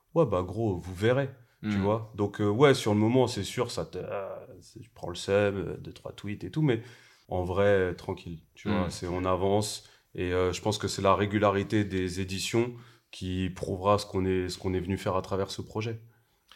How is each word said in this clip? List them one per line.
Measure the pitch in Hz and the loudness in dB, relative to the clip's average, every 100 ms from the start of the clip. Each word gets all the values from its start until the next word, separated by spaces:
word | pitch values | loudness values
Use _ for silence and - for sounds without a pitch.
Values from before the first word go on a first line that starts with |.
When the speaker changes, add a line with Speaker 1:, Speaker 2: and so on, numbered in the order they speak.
| _ | _
Speaker 1:
Ouais, | 165 143 | 0 2
bah | 92 | 2
gros, | 92 98 113 90 | -2 -2 -2 -2
vous | 82 | -6
verrez », | 90 107 127 135 - _ _ | -2 2 2 0 -8 _ _
tu | 107 104 | -4 0
Speaker 2:
Hmm. | |
Speaker 1:
vois. | 98 110 110 - | 2 0 -4 -4
Donc, | 101 - | -4 0
euh, | 104 | 0
ouais, | 107 143 | 6 6
sur | 131 117 | 6 4
le | 104 | 4
moment, | 110 127 120 | 4 4 4
c'est | 113 | 0
sûr, | 95 - 117 | -6 -4 -4
ça | - | -4
te, | 85 90 | -8 -8
euh, | 98 104 95 - - - | -8 -8 -8 -10 -14 -20
c'est, | - - | -20 -20
tu | - | -20
prends | - 87 | -12 -10
le | 87 | -8
seum, | - 98 104 98 | 2 4 4 0
euh, | 85 - | -4 -6
deux, | - | -12
trois | - - | -14 -14
tweets | - 101 104 | -12 -10 -8
et | - | -6
tout, | 156 | 0
mais | 156 110 113 - - _ - | 2 2 -2 -18 -20 _ -6
en | 92 | -4
vrai, | 87 92 101 | 0 4 6
euh, | 98 92 | 6 2
tranquille, | 87 - 92 - 82 - | -2 -6 -8 -8 -14 -16
tu | - - | -10 -2
Speaker 2:
Hmm. | |
Speaker 1:
vois, | 101 87 | 0 -2
c'est, | - 90 | -4 -6
on | 90 | -2
avance, | 92 92 98 101 107 - - _ _ - | 0 2 2 2 0 -6 -14 _ _ -6
et, | 90 | -2
euh, | 90 90 | 0 0
je | 87 | 0
pense | 107 104 | -2 -2
que | 98 | -4
c'est | - | 0
la | 98 | 4
régularité | 92 101 101 101 98 98 110 | 4 2 4 4 2 0 0
des | 101 92 92 87 | 0 -2 -2 -4
éditions | 95 95 - 113 120 120 - _ _ | -4 -4 -2 0 0 -4 -18 _ _
qui | - 92 92 92 | -10 -6 -2 -4
prouvera | 90 - 98 95 101 | -4 -6 -2 4 4
ce | - | 2
qu'on | 98 92 | -2 0
est, | 92 90 | 0 -2
ce | 90 | -4
qu'on | 98 | -4
est | 92 | -2
venu | 90 95 | -2 -2
faire | 104 92 | 0 -2
à | |
travers | 90 92 98 | -2 -4 -4
ce | - | -6
projet. | 110 107 110 113 - _ _ _ _ | -8 -6 -6 -8 -14 _ _ _ _